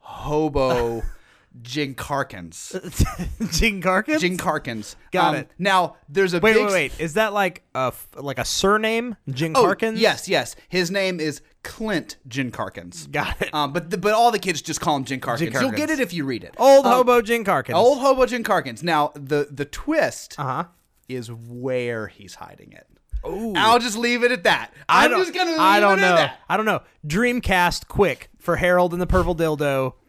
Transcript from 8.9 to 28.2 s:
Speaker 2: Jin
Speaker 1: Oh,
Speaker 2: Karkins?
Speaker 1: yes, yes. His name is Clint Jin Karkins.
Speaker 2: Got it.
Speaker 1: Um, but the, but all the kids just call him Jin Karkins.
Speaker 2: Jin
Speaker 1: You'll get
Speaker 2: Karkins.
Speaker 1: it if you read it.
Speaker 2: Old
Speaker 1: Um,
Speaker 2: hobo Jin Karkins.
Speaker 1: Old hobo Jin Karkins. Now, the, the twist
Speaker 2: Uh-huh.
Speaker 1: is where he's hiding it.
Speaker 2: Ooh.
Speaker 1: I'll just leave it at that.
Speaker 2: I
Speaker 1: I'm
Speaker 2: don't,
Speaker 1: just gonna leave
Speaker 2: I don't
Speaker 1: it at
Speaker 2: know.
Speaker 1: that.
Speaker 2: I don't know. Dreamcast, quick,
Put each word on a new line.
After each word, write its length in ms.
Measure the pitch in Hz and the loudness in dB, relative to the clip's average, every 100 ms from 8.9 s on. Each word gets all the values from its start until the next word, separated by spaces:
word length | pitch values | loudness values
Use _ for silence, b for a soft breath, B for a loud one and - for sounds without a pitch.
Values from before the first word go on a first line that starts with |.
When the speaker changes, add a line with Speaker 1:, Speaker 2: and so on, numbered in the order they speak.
| 226 240 214 - | -2 -4 -10 -10
Speaker 2:
Jin 220 | 127 160 170 | -4 0 4
Speaker 1:
Oh, 80 | |
Speaker 2:
Karkins? 340 | 233 - 226 220 | 4 2 -2 2
Speaker 1:
yes, 300 | 214 139 - | 2 0 -2
yes. 280 | 175 117 - b | -2 -2 -10 b
His 220 | 180 175 | -4 -2
name 300 | 196 190 180 | 0 -2 -2
is 220 | 156 143 _ _ | -6 -6 _ _
Clint 540 | - - 220 190 - - 135 | -18 -10 -4 -4 -6 -18 -10
Jin 240 | 120 131 | -6 -6
Karkins. 580 | - 101 - 90 87 73 | -6 -8 -8 -16 -18 -10
Speaker 2:
Got 300 | 143 196 - | -6 -4 -4
it. 140 | 190 | -6
Speaker 1:
Um, 180 | 151 143 | -4 -4
but 180 | 151 160 | -4 -6
the, 80 | 196 | -4
but 160 | 196 | 0
all 180 | 214 240 | 4 4
the 80 | 220 | 2
kids 220 | 180 156 | -4 -6
just 180 | - 151 | -6 -6
call 160 | 170 147 | -2 -2
him 80 | |
Jin 160 | 131 135 | -4 -8
Karkins. 180 | 131 120 | -4 -4
Speaker 2:
Jin 140 | 165 | -2
Speaker 1:
You'll 180 | 127 262 | -2 -2
get 200 | 220 302 | -2 -2
Speaker 2:
Karkins. 20 | |
Speaker 1:
it 80 | 311 | -2
if 120 | 240 | -2
you 120 | 170 | -4
read 180 | 135 120 | -4 -6
it. 120 | 85 - | -8 2
Speaker 2:
Old 280 | 254 277 262 | 8 8 8
Speaker 1:
Um, 60 | |
Speaker 2:
hobo 300 | 247 247 240 | 4 4 4
Jin 220 | 214 233 | 2 -2
Karkins. 300 | 202 160 127 | 0 -2 0
Speaker 1:
Old 260 | 151 233 277 | 4 4 4
hobo 260 | 269 262 254 | 2 4 2
Jin 160 | 240 | 0
Karkins. 400 | 220 190 139 113 | 0 -2 -2 -6
Now, 300 | 170 156 147 | 0 0 0
the, 320 | - 139 147 139 | -4 -4 -2 -2
the 160 | 135 | -6
twist 680 | 143 - - 311 151 - - - | -10 -8 -4 0 0 -4 -16 -8
Speaker 2:
Uh-huh. 260 | 135 131 175 _ _ _ _ | -6 -4 -6 _ _ _ _
Speaker 1:
is 220 | 127 113 | -12 -10
where 760 | 117 117 120 131 127 120 117 104 | -14 -14 -10 -4 -4 -4 -6 -8
he's 260 | - 98 | -14 -20
hiding 380 | - - - - | -20 -20 -20 -20
it. 160 | - _ _ _ - - | -20 _ _ _ -10 -8
Speaker 2:
Ooh. 280 | 180 226 185 | -6 -4 2
Speaker 1:
I'll 220 | 214 240 | 4 4
just 180 | 240 214 | 4 -2
leave 260 | 240 240 | 0 2
it 100 | 240 | 2
at 120 | 240 | 2
that. 280 | 190 151 113 B B | 2 0 -2 B B
Speaker 2:
I 160 | 170 | 4
Speaker 1:
I'm 60 | 226 | 4
Speaker 2:
don't, 100 | 247 | 4
Speaker 1:
just 140 | 359 | 0
gonna 160 | 359 349 | -2 -2
leave 100 | 320 | 2
Speaker 2:
I 200 | 185 202 | 4 6
don't 180 | 208 190 | 4 4
Speaker 1:
it 40 | |
at 80 | 190 | 4
Speaker 2:
know. 60 | 175 | 4
Speaker 1:
that. 240 | 143 - _ | 2 -4 _
Speaker 2:
I 80 | 185 | -2
don't 100 | 220 | 0
know. 160 | 180 b b 151 | -2 b b -4
Dreamcast, 840 | 165 240 254 - 190 175 - - | 0 0 0 0 2 2 0 -8
quick, 420 | - 185 127 | 2 2 2